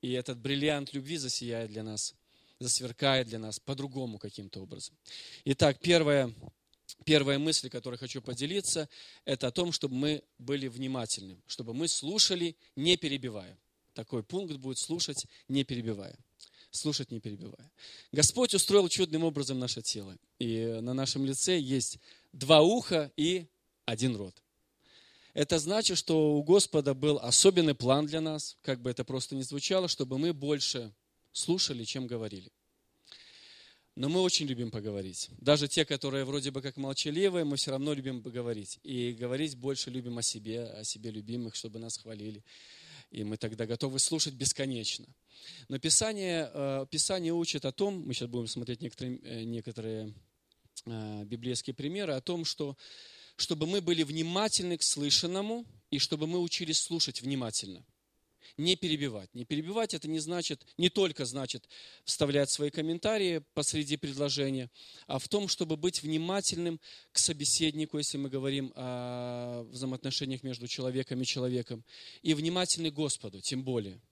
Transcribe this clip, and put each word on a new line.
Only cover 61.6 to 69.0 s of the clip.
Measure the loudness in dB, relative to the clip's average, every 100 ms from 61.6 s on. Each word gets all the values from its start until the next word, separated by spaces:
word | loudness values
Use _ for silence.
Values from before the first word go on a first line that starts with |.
| _ -20 -20 -16 -8
вставлять | 0 4 4 4
свои | 2 0
комментарии | 0 -2 0 0 2 2 0 -2
посреди | -2 0 0 0 -2
предложения, | -2 -2 0 2 0 0 -6 -14 -20 -20 -4
а | -4
в | 0
том, | 0 0
чтобы | -2 0 0
быть | 0 -2
внимательным | -2 0 0 0 0 0 -2 -4 -10 -20 -2
к | 2
собеседнику, | 2 2 2 4 2 2 -2 -2
если | -2 -2
мы | -2
говорим | -2 0 0 -2 -6
о | -6 -6